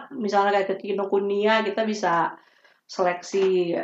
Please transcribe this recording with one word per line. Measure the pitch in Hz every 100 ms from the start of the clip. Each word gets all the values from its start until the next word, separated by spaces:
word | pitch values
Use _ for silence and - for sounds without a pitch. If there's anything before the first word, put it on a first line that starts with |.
| -
misalnya | 262 202 202 202
kayak | 202 196
ke | 190 202
Kinokuniya, | 196 196 196 202 202 214 220
kita | 208 214 220
bisa | 208 180 170 165 - _ _ _ _
seleksi | _ - 180 175 - 196 190 185 170 -